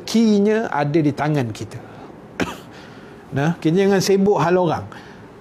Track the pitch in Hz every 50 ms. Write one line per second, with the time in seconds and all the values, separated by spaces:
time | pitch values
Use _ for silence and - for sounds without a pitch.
0 | - - - 226 233 220 208 202 202 208 214 220 226 - - 143 147 147 147 170
1 | 147 147 131 - 139 151 156 147 135 113 107 - - 107 - 120 - - - -
2 | - - - - - - - - - - - - - - - - - - - -
3 | - - - - - - - 135 139 151 - - - 160 160 190 196 196 202 190
4 | - - 190 196 190 202 208 - - 170 175 185 180 165 143 104 98 101 - -
5 | - - - - - - - -